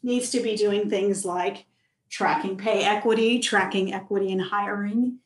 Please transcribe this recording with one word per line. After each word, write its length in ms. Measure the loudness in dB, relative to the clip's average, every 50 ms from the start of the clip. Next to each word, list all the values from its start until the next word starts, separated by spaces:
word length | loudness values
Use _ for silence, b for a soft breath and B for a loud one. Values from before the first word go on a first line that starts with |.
needs 300 | -2 0 -2 0 -2 -2
to 80 | -2 -2
be 160 | 0 0 0
doing 340 | 0 0 2 2 0 0 0
things 360 | 0 0 2 0 0 0 -2
like 400 | -4 -2 -2 -2 -4 -4 -6 -18 _ _ _ _ _ _ _ _ _
tracking 480 | -6 0 0 2 2 2 -2 -4 -6 -2
pay 260 | 0 0 2 2 2
equity, 560 | 2 2 2 2 2 4 4 4 4 4 2
tracking 540 | 0 2 2 2 2 2 0 0 0 0 -2
equity 360 | -6 -6 -2 -2 -2 0 0
in 100 | 0 -2
hiring 760 | -2 -2 -2 -2 -2 -2 -4 -4 -4 -2 0 0 0 0 -2 -8 _